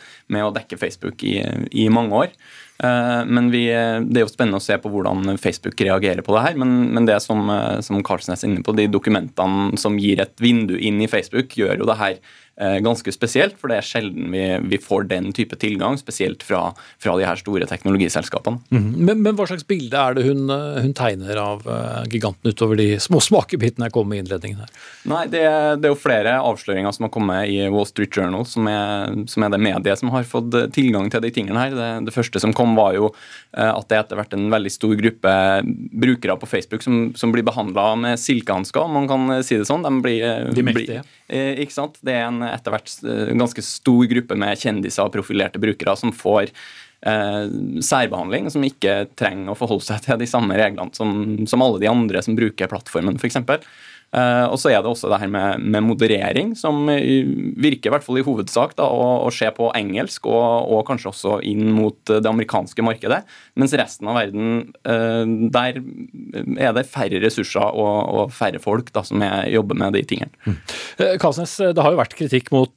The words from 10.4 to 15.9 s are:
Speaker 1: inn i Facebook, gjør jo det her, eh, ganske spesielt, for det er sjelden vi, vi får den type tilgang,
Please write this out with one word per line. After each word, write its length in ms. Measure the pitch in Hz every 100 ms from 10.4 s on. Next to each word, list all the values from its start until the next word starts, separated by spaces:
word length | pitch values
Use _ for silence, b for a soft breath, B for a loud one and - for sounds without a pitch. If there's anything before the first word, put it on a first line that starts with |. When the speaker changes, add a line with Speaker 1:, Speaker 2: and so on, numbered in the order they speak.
| 120 117 104 90
Speaker 1:
inn 240 | 107 104
i 60 | 107
Facebook, 420 | 107 - 120 127
gjør 300 | 117 98 95
jo 60 | 104
det 120 | 107
her, 220 | 98 92 b b b -
eh, 200 | 101 98
ganske 320 | 113 117 107
spesielt, 460 | - 117 131 202 202
for 100 | 135
det 100 | 107
er 40 |
sjelden 500 | - 117 104 87 85
vi, 140 | 92 92 92 90
vi 80 | 98
får 320 | - 98 95
den 240 | 92 95
type 220 | 101 107 -
tilgang, 380 | 110 98 98